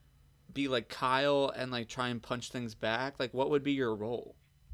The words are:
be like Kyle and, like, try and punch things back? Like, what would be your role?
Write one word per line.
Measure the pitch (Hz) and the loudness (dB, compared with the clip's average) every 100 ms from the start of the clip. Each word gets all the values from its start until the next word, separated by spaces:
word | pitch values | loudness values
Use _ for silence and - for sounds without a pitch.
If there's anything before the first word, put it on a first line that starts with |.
| - _ - _ - | -20 _ -20 _ -10
be | 139 139 | -4 0
like | 123 110 | 0 0
Kyle | - 131 131 143 143 139 113 | 0 2 4 6 4 2 0
and, | 127 | -4
like, | 120 117 | -4 -4
try | - 123 | -4 -2
and | 120 | -2
punch | - 123 - | -4 -6 -4
things | 127 120 110 | -6 -6 -4
back? | 110 113 135 - | -2 0 -2 -4
Like, | 127 | -4
what | 123 143 | 0 2
would | 147 | 2
be | 139 | 2
your | 139 123 107 | 0 0 0
role? | 107 120 - - _ _ - | -2 -4 -8 -14 _ _ -16